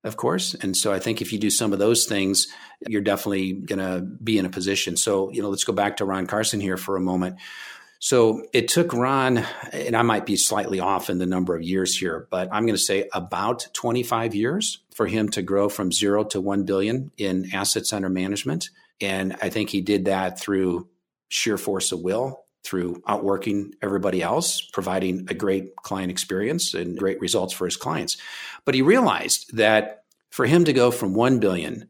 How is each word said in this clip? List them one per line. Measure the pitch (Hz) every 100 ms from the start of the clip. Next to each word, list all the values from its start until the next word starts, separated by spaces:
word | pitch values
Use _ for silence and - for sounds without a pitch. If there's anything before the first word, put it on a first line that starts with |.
of | 110 -
course. | 123 185 -
And | - 95 92
so | 107
I | 95
think | 113 107
if | 92
you | 104
do | 104
some | - 113
of | 98
those | 104 117
things, | - 104 95 98 - - - - -
you're | 104
definitely | 101 98 107 98 95
gonna | 95 - 98 95 92
be | 92 - 110 110
in | 92
a |
position. | 92 92 98 - 85
So, | - 98 95
you | -
know, | 101
let's | 98
go | -
back | 104 101 -
to | 98
Ron | 95 90
Carson | 104 110 104
here | 98 90
for | 95 95
a |
moment. | 92 92 92 92 - - - - - _
So | - 127 113 110 -
it | 120 117
took | - 175
Ron, | 120 127 135 131 120 117 - -
and | - - 113
I |
might | 117 107 101
be | 98
slightly | - 107 95 95
off | 90 95 -
in | 90
the | 90
number | 92 90 82
of |
years | 82 95 92 -
here, | 92 80 -
but | 92 92
I'm | 107 113
gonna | 101
say | - 98 98
about | 95 90 90 104 120 -
twenty-five | - 120 120 120 113 113
years | 101 117 180 214 - _ -
for | 101
him | 110 107
to | 104
grow | 92 98 101
from | - 92
zero | - 101 101
to | 107 101
one | 98 98
billion | 95 98 104 127 135 -
in | 98 92 92
assets | 98 101 107 -
under | 104 92
management. | 92 95 101 131 165 - _ _ _
And | 101 95 95 -
I | 98
think | 110 101
he | 101
did | 95 104 95
that | 95 92 92
through | - 98 95 87 - _ _ _ _
sheer | - 113 101
force | - 95 -
of | 90
will, | 90 107 135 135 _ _
through | - 92 87 87 -
outworking | 104 98 95 110 101 101 -
everybody | 104 98 95 92
else, | 85 131 175 -
providing | - - 92 95 92 92 92
a | 92
great | 101 98 92 -
client | - 95 90
experience | 90 - 92 107 170 -
and | - 87 90
great | 98 -
results | 90 107 92
for | - 90
his | -
clients. | - 156 - - - - - - -
But |
he | 131
realized | 135 240 220 87 - - - 110
that | 107 110 - - _ _ _
for | - 131
him | 170 160
to |
go | 131 123
from | 117 101
one | 98 123 127
billion | 104 90 78 - -